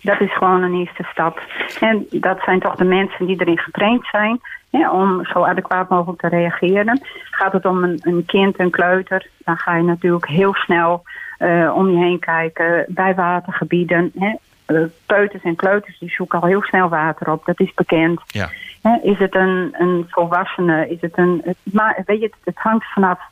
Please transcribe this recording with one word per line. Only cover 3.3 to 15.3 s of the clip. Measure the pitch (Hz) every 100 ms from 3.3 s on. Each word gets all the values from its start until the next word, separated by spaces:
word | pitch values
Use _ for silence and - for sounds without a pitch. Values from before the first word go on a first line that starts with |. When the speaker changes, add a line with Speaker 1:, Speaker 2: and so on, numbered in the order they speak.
| 180
Speaker 1:
erin | 175 165
getraind | - - 208 240 -
zijn, | 208 214 240 - - _
hè, | 277 -
om | - 190 185 180
zo | 180
adequaat | 170 180 - 185 185
mogelijk | 180 175 170
te | 175
reageren. | 170 170 - 180 202 214 262 - - -
Gaat | - 196
het | 190 185
om | 185
een, | 180 165
een | 165 175 170
kind, | 196 196 190
een | 180
kleuter, | 180 175 185 190 185 - _
dan | - 165
ga | - 165
je |
natuurlijk | 175 170 180 175 -
heel | 151 196
snel, | 190 - 175 170 175 - - - -
eh, | 175 170 160 -
om | 190
je | 175
heen | 175 175
kijken, | - 165 165 - 165 170 -
bij | 185 190 185
watergebieden, | 175 180 180 - 160 175 170 170 175 175
hè. | 202 220 - _ -
Eh, | 160 165 - -
peuters | 208 202